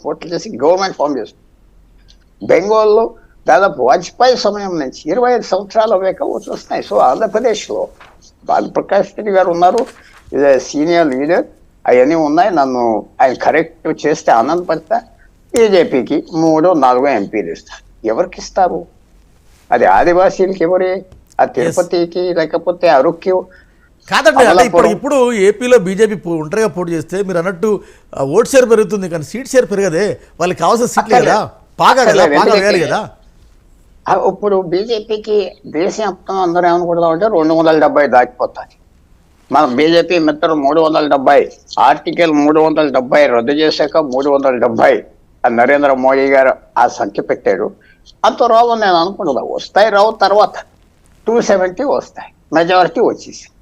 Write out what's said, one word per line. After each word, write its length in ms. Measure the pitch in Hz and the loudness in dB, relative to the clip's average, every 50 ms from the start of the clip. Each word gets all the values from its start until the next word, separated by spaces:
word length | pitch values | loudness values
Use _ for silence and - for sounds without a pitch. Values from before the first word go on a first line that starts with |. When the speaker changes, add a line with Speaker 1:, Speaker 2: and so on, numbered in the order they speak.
| - | -8
Speaker 1:
ఓట్లు 280 | 143 165 - - 156 175 | -10 -10 -10 -10 -10 -10
చేసి 240 | 160 - 226 180 110 131 | -10 -10 -10 -8 -2 0
గవర్నమెంట్ 320 | 156 180 185 196 185 - | 0 0 0 -2 -6 -4
ఫామ్ 220 | - 143 147 143 | -6 -4 -4 -4
చేస్తుంది. 1300 | 123 104 - _ _ _ _ _ _ _ _ _ _ _ _ _ _ _ _ _ _ _ _ _ _ - | -6 -8 -12 _ _ _ _ _ _ _ _ _ _ _ _ _ _ _ _ _ _ _ _ _ _ -2
బెంగాల్లో 640 | 117 - 160 180 208 220 220 214 214 208 220 233 233 - - _ _ _ _ _ | 0 0 0 2 0 0 2 2 2 2 2 0 -2 -6 -14 _ _ _ _ _
దాదాపు 360 | 160 156 175 196 196 - 131 123 | 2 2 2 2 0 0 -2 0
వాజ్పేయి 540 | 123 147 180 170 - - - 240 262 247 | 0 0 0 -2 -8 -2 0 2 2 2
సమయం 420 | 214 - 208 202 208 202 190 180 160 | 0 -2 -4 -4 -4 -8 -6 -6 -6
నుంచి 240 | 139 127 127 - - | -6 -8 -10 -12 -8
ఇరవై 280 | 151 180 247 240 247 247 | -6 -2 -2 0 0 0
ఐదు 80 | 233 | -2
సంవత్సరాలు 520 | - - 190 185 208 196 - 226 220 226 220 | -2 -4 -6 -6 -6 -4 -2 -2 0 0 0
అవ్వాక 300 | 185 190 185 175 - - | 0 -2 -2 -4 -4 -6
ఓట్లు 300 | - - - 196 - - | -6 -6 -8 -10 -10 -12
వస్తున్నాయి. 300 | - - - 196 165 - - 196 | -12 -10 -10 -10 -10 -8 -4 -2
So 40 | |
ఆంధ్రప్రదేశ్లో 920 | - 160 127 131 - - 101 95 226 247 262 107 - - - 107 92 - - - _ - - _ _ _ _ _ _ _ | 0 2 2 0 0 -4 -4 -4 -2 -2 -2 -4 -4 -6 -8 -8 -8 -8 -8 -12 _ -20 -20 _ _ _ _ _ _ _
భానుప్రకాష్ 640 | - 76 - 101 - - 143 147 - 185 202 196 | -4 -2 -2 -2 -4 -6 -6 -4 -2 -2 -2 -2
రెడ్డి 240 | - - - 208 214 | -4 -8 -10 -6 -2
గారు 200 | 196 185 185 180 | 0 0 0 0
ఉన్నారు, 260 | 170 170 175 180 214 233 262 - - - _ _ _ - _ - - | 0 2 2 2 2 0 -4 -6 -10 -20 _ _ _ -20 _ -8 -4
is 60 | 135 | 0
a 160 | 143 143 135 | 2 2 2
senior 580 | 123 127 - - 143 151 165 175 170 165 147 127 | 2 0 -4 -6 -4 -2 0 2 2 2 0 -2
leader. 280 | 131 143 151 254 220 - - - _ _ _ _ _ _ | -4 -2 -2 -2 -2 -2 -6 -12 _ _ _ _ _ _
అవన్నీ 280 | - 123 123 127 143 165 | 2 4 4 4 4 2
ఉన్నాయి. 360 | 165 160 147 147 165 185 220 | 0 0 0 2 0 0 2
నన్ను 540 | 185 151 139 131 127 123 120 117 110 101 - - _ - | 0 0 -2 -2 -2 -2 -2 -2 -2 -2 -6 -10 _ -2
ఆయన 120 | 131 131 120 | 0 0 0
కరెక్ట్ 720 | - - 135 127 156 156 - - _ _ 156 156 - - | -2 -2 0 0 0 -2 -4 -10 _ _ -8 -8 -4 -2
చేస్తే 260 | 147 160 - - - | -4 -4 -2 0 0
ఆనందపడతా. 680 | 135 117 117 139 165 175 175 175 160 156 - _ - 233 - _ _ _ _ _ _ _ _ _ - | 2 2 2 0 -2 -4 -4 -6 -8 -8 -4 _ -6 -6 -6 _ _ _ _ _ _ _ _ _ 0
బీజేపీకి 640 | - 226 214 196 175 143 113 - 131 113 - 143 160 - - - | 0 2 4 4 2 2 2 0 -2 -2 -2 -4 -4 -4 -4 -4
మూడో 400 | 160 160 165 156 156 160 180 185 | 0 2 2 2 2 2 2 2
నాలుగో 340 | 156 131 127 156 - 135 | 2 2 2 2 2 0
ఎంపీలు 440 | 143 135 107 98 - - 107 90 85 | 0 0 -2 -4 -4 -4 -6 -6 -6
ఇస్తారు. 560 | 80 - - - - - _ _ _ _ - | -10 -12 -14 -20 -20 -20 _ _ _ _ -6
ఎవరికి 340 | 110 113 131 180 185 - - | -4 -4 -2 -4 -6 -8 -16
ఇస్తారు? 440 | - - - 208 185 175 - 175 170 - _ _ _ _ _ _ _ _ _ _ _ _ _ _ _ _ | -18 -8 -4 -2 -2 -2 -2 -6 -12 -14 _ _ _ _ _ _ _ _ _ _ _ _ _ _ _ _
అది 140 | - 120 117 | 0 2 2
ఆదివాసీలకి 800 | 92 95 107 139 170 170 180 185 185 - - 190 185 190 190 165 | 4 4 4 4 2 2 4 2 2 2 0 -2 -2 0 -2 -2
ఎవరే? 420 | 165 185 185 185 185 185 196 190 - - - _ _ _ - | 0 0 0 -2 -2 -4 -6 -10 -14 -20 -20 _ _ _ -2
ఆ 20 | 135 | -2
Speaker 2:
ఎస్. 120 | 131 - | -2 0
Speaker 1:
తిరుపతికి, 800 | 131 143 165 156 185 175 175 190 175 170 170 - 180 180 180 170 | -4 -4 -2 -2 -2 -4 -2 -2 -2 -2 -2 -4 -6 -4 -4 -2
లేకపోతే 540 | 170 160 156 - 170 165 185 175 175 - | -4 -4 -2 -4 -4 -4 -4 -4 0 2
అరకుకి? 420 | 165 156 131 139 170 165 - - 190 | 2 4 4 2 2 -2 -2 -4 -2
Speaker 2:
కాదండి, 1000 | 185 185 185 - - - _ _ _ _ _ _ _ _ _ - 190 226 269 320 | -2 -2 -4 -6 -18 -20 _ _ _ _ _ _ _ _ _ -4 -2 2 2 2
అంటే 0 | |
ఇప్పుడు, 180 | 277 233 233 | 4 4 4
Speaker 1:
అమలాపురం. 440 | 214 180 185 175 233 170 170 - - | 4 4 4 2 4 2 2 2 2
Speaker 2:
ఇప్పుడు 420 | 208 151 208 277 285 269 247 240 240 | 0 -2 -4 -2 0 2 0 0 0
ఏపీలో 440 | 214 190 202 202 - 247 247 247 | 2 2 2 2 0 2 2 2
బీజేపీ 380 | 247 180 185 196 185 220 202 208 | 4 2 0 0 0 0 0 0
పో-, 240 | 165 147 175 170 160 | -6 -6 -6 -6 -6
ఒంటరిగా 280 | 151 151 175 214 220 | -6 -4 -2 -2 -2
పోటీ 240 | 196 143 180 180 170 | -2 -2 -6 -6 -4
చేస్తే 320 | 170 160 151 - 175 190 202 | -6 -6 -6 -6 -6 -6 -6
మీరు 140 | 185 185 | -4 -4
అన్నట్టు, 440 | 175 165 190 196 165 196 214 208 - - - - _ _ _ - | -4 -4 -4 -4 -4 -2 -2 -2 -4 -6 -14 -20 _ _ _ -8
ఆ, 80 | - 139 | -6 -4
ఓట్ 240 | 135 151 202 240 | 0 0 0 0
షేర్ 220 | - - 269 247 220 | 4 2 2 4 4
పెరుగుతుంది, 400 | 233 214 214 165 208 208 190 175 | 2 2 2 -2 -2 -6 -6 -6
కానీ 140 | 170 165 147 | -8 -8 -10
సీట్ 240 | - - 220 269 | -10 -12 -12 -10
షేర్ 240 | - - 254 240 165 | 0 2 2 2 2
పెరగదే. 480 | 202 190 196 190 156 165 208 196 - - - _ _ - | 0 -2 -2 -2 -2 -2 -2 -2 -4 -8 -12 _ _ -6
వాళ్ళకి 200 | 165 180 180 - | -4 -4 -2 -2
కావాల్సిన 260 | 165 180 226 226 247 | 0 0 2 0 0
సీట్లు 160 | 214 - 202 | 0 -2 -2
Speaker 1:
అక్కర్లేదు. 360 | - 220 220 - - - 185 | 0 2 2 2 4 2 0
Speaker 2:
కదా, 120 | 214 180 120 - _ _ _ _ - | 0 -2 -4 -10 _ _ _ _ 2
పాగా 120 | 170 202 | 2 4
కదా, 100 | 262 262 | 4 4
Speaker 1:
అక్కర్లేదు. 260 | 247 - 165 196 180 | 4 4 4 4 4
Speaker 2:
పాగా 140 | 156 143 156 | 4 4 2
Speaker 1:
ఎందుకంటే 180 | 208 233 220 202 | 4 4 2 2
Speaker 2:
వేయాలి 200 | 196 208 208 180 | 2 2 2 0
కదా. 300 | 156 131 151 202 208 - - _ _ - _ _ _ _ _ _ _ _ _ _ _ _ _ _ _ - | 0 -2 -2 -4 -6 -8 -14 _ _ -20 _ _ _ _ _ _ _ _ _ _ _ _ _ _ _ -2
Speaker 1:
ఆ, 60 | 180 190 - | -2 0 0
ఇప్పుడు 340 | 196 190 - 208 208 196 190 | -2 -4 -2 -4 -2 -2 -2
బీజేపీకి 920 | 190 160 170 185 214 240 233 214 214 - 214 214 214 214 208 208 190 - - _ _ | -2 -2 -4 -4 -4 -4 -6 -6 -4 -8 -8 -8 -4 -2 -2 -2 -2 -4 -10 _ _
దేశవ్యాప్తంగా 720 | 131 - 147 175 196 170 214 220 202 175 - - - 190 190 | -10 -6 -4 -4 -4 -4 -4 -6 -6 -6 -8 -10 -8 -4 -2
అందరూ 280 | 185 175 170 180 180 | -2 0 0 0 2
ఏమనుకుంటున్నాం 440 | 175 170 175 175 170 175 170 170 165 | 2 0 0 -2 -2 0 0 0 0
అంటే 160 | 165 165 202 | 0 0 -2
రెండు 260 | 226 214 165 156 156 165 | 0 0 0 2 2 2
వందల 260 | 160 165 160 160 156 | 2 4 4 4 4
డెబ్బై 280 | 151 147 135 147 147 | 2 2 2 2 2
దాటిపోతాయి. 720 | 131 113 123 - - - - 123 - - - - - _ _ _ _ _ _ _ _ _ _ _ _ _ _ _ _ | 4 4 2 2 2 -2 -6 -6 -6 -6 -12 -18 -18 _ _ _ _ _ _ _ _ _ _ _ _ _ _ _ _
మన 240 | 131 139 151 135 123 | 2 2 2 2 2
బీజేపీ 440 | 131 151 165 170 170 165 165 180 175 | 2 2 4 4 2 2 2 0 0
మిత్రులు 360 | 156 151 147 - - 165 160 | 0 0 0 0 -2 -2 -2
మూడు 260 | 151 139 135 151 165 | 0 0 0 2 2
వందల 260 | 160 156 160 160 151 | 2 2 2 0 0
డెబ్బై, 420 | 143 139 139 131 139 143 135 104 - - - _ - - - | 0 0 0 2 4 4 4 2 0 -6 -18 _ -10 -2 0
ఆర్టికల్ 520 | 113 127 - - - 175 151 160 170 165 | 2 2 2 0 -2 -8 -2 0 0 2
మూడు 300 | 151 147 143 147 156 156 | 2 2 2 2 2 2
వందల 280 | 156 160 156 156 156 143 | 2 2 2 0 -2 0
డెబ్బై 380 | 127 131 127 127 - 147 143 | 0 -2 -2 0 2 2 2
రద్దు 240 | 127 123 117 113 135 | 4 2 0 0 0
చేశాక 460 | 143 151 156 156 151 - 156 - - | -2 0 0 0 0 -2 -4 -2 0
మూడు 320 | 165 156 135 123 131 143 147 | -2 -2 0 -4 -2 0 0
వందల 260 | 139 139 135 135 127 | 0 2 2 0 0
డెబ్బై 480 | 120 117 123 113 - - 143 131 - - - _ _ _ _ _ _ - | 0 -2 -2 0 2 2 2 2 2 -2 -10 _ _ _ _ _ _ -2
అని 100 | 123 117 | 0 2
నరేంద్ర 380 | 117 120 127 143 143 147 139 135 | 2 2 2 2 2 2 2 0
మోడీ 340 | 127 127 131 135 135 135 139 | 2 2 0 2 2 2 2
గారు 220 | 139 135 135 127 127 - _ _ _ | 2 4 2 2 0 -2 _ _ _
ఆ 100 | - 123 | 0 0
సంఖ్య 340 | 120 - - 117 101 - - | 0 0 -4 -8 -6 -6 -8
పెట్టారు. 500 | - - 131 - - - 98 92 107 - - _ _ _ _ _ _ - _ _ - | -4 -4 -6 -4 -2 -2 -2 -2 -4 -8 -8 _ _ _ _ _ _ -20 _ _ -2
అంత 180 | 214 - - 254 | -2 0 0 0
రావని 380 | 233 226 226 240 240 233 220 | 2 4 4 4 2 0 0
నేను 120 | 214 196 180 | 0 0 2
అనుకుంటున్నా. 480 | 165 165 190 196 - 208 156 131 107 - | 2 0 -2 -4 -6 -4 -4 -4 -4 -4
వస్తాయి, 460 | - 65 - - - - 190 208 226 | -6 -8 -10 -10 -2 2 2 2 4
రావు 220 | 208 202 202 220 | 4 2 2 2
తర్వాత 420 | 214 - 202 190 196 214 196 - - - - _ _ _ _ _ _ _ _ _ _ _ _ | 0 0 0 2 2 2 2 0 -2 -12 -18 _ _ _ _ _ _ _ _ _ _ _ _
టూ 140 | - 226 240 | -2 -2 0
సెవెంటీ 420 | 208 - 202 190 185 185 185 - 277 | 0 2 0 0 0 -4 -4 -6 -4
వస్తాయి, 500 | 277 135 120 - - _ - - - _ _ _ _ 147 | -4 -4 -4 -6 -8 _ -20 -20 -20 _ _ _ _ -2
మెజారిటీ 480 | 160 170 170 185 185 180 160 - 262 | 0 0 2 2 2 2 2 0 0
వచ్చేసి. 460 | 214 139 104 - - - - - - - _ _ | 0 0 -2 -4 -10 -18 -20 -20 -20 -20 _ _